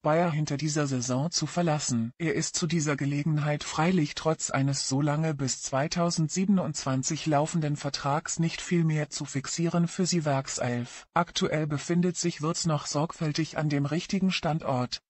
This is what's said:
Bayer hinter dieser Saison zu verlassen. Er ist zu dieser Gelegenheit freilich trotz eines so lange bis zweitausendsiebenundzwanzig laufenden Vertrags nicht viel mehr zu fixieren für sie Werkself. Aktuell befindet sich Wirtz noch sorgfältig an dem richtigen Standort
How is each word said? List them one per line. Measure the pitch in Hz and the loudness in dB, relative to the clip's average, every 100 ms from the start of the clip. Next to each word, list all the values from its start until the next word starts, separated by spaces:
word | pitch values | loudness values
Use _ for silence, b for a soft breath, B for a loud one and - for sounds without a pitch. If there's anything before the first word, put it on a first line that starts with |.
Bayer | 151 160 175 | 2 2 2
hinter | 151 151 143 | 0 0 -2
dieser | 151 151 147 | 0 0 0
Saison | 131 123 127 160 | 0 0 0 0
zu | - 151 | -2 -2
verlassen. | - 175 151 - 120 113 - | 0 2 0 0 0 -2 -2
Er | 165 | -2
ist | - 160 - | 0 -2 -2
zu | 170 | 0
dieser | 170 151 | 0 0
Gelegenheit | 139 143 143 151 151 147 147 | 0 0 0 2 2 2 -2
freilich | - - 160 190 147 | -2 0 2 4 2
trotz | - 160 160 - | 0 0 0 0
eines | 135 139 139 - | 0 2 0 0
so | 135 | 2
lange | 147 147 160 | 2 2 0
bis | 143 131 - | 0 -2 -4
zweitausendsiebenundzwanzig | - 135 156 175 170 170 156 180 190 196 147 147 143 131 - 151 | -2 0 0 0 0 2 0 2 4 4 2 -2 -2 0 0 -2
laufenden | 156 143 151 170 151 147 | 2 2 2 0 0 -2
Vertrags | 143 - 143 147 - - | -4 -4 0 -2 -2 0
nicht | 165 - | 0 -2
viel | - 175 | 0 2
mehr | 160 156 147 | 4 2 -2
zu | - | -6
fixieren | 147 139 - - 170 170 170 | -6 -6 -4 -2 0 2 2
für | - | 0
sie | 175 175 151 | 0 2 2
Werkself. | 135 135 - 123 120 120 - - | 0 -2 -4 -2 -2 -4 -10 -4
Aktuell | - 175 - 190 151 151 | -2 -2 -2 0 0 -2
befindet | 147 - 175 180 175 | -4 0 2 2 0
sich | 170 - | -4 -2
Wirtz | 151 170 165 | -4 0 0
noch | 151 | 0
sorgfältig | - 147 160 - 156 147 156 - | -2 -2 -2 -2 -2 0 -2 -2
an | 151 | 0
dem | 143 139 | 0 0
richtigen | 156 - 196 190 | -2 -2 0 2
Standort | - 165 160 - 131 123 - | 2 0 -2 0 -2 -2 -6